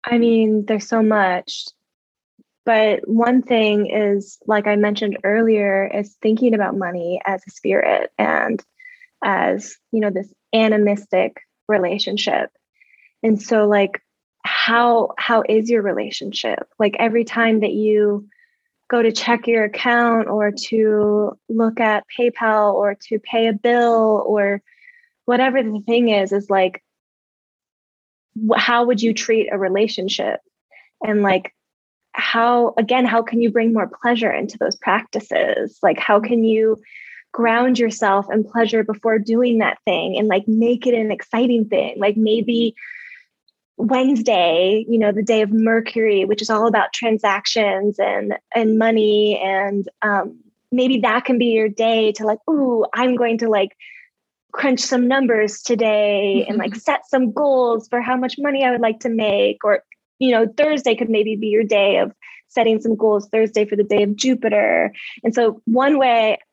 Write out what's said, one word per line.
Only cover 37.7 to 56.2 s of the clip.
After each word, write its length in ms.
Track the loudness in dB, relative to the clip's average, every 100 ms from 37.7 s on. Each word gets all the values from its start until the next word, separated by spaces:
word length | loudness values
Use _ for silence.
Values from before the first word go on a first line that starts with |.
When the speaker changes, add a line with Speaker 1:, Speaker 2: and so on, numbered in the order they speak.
| 2
Speaker 1:
yourself 480 | 0 0 0 0 0
in 120 | -2
pleasure 400 | -2 0 0 0
before 340 | -2 -4 -2 -2
doing 400 | 0 0 2 2
that 200 | 0 -2
thing 320 | -2 -2 -2 -2
and, 100 | 0
like, 200 | 0 2
make 380 | 0 2 0 0
it 80 |
an 180 | 0 -2
exciting 540 | -4 -4 -2 2 2 0
thing? 280 | 0 -2 -2
Like, 180 | -2 2
maybe 580 | 0 0 0 0 -2 -4 -20 -20 -20 -20 _ _ _ _ _ -6
Wednesday, 1080 | -2 2 2 2 2 2 2 2 2 0 0
you 100 | 0
know, 120 | 2
the 100 | 0
day 180 | 0 0
of 80 | 2
Mercury, 720 | 2 2 0 -2 -2 2 2 0
which 160 | -2
is 80 | -2
all 160 | 0 2
about 260 | 2 0
transactions 1080 | -2 -2 0 0 0 -2 -2 0 0 -2 -2
and, 360 | -2 -2 -6 -10 _
and 240 | 0 2 2
money, 600 | 2 2 2 2 2 0
and, 500 | -2 -2 -2 -4 -6 _
um, 360 | -2 -2 -4 -12 _ _ _
maybe 300 | -2 0 2
that 240 | 0 0
can 140 | 0 0
be 80 | 2
your 220 | 2 0
day 440 | 0 0 2 0
to, 120 | -2 -4
like, 120 | -4 -2
Ooh, 360 | 0 0 0 -2
I'm 220 | 0 0 0
going 220 | 0 -2
to, 100 | 0
like, 280 | 0 -2 _ -20 -20 _ _ _ _ _
crunch 280 | -4 -2 0
some 280 | -2 0 2
numbers 540 | 2 2 0 0 -4
today 840 | -4 0 0 2 0 0